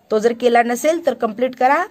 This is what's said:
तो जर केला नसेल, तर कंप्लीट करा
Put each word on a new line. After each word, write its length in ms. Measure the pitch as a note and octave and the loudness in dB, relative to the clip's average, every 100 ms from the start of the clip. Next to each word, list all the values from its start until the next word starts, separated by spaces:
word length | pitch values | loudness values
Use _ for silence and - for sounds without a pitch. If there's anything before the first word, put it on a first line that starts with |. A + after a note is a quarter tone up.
| - | -4
तो 80 | G#3+ | 0
जर 140 | A#3 A#3 | 0 0
केला 220 | A#3+ A#3 | 2 2
नसेल, 440 | A#3 A#3+ D4+ E4 D4 | 2 0 0 0 -2
तर 80 | |
कंप्लीट 420 | B3 A3 G#3+ B3+ B3+ | -2 -4 -4 -6 0
करा 280 | B3+ D4+ F#4 | 0 0 -2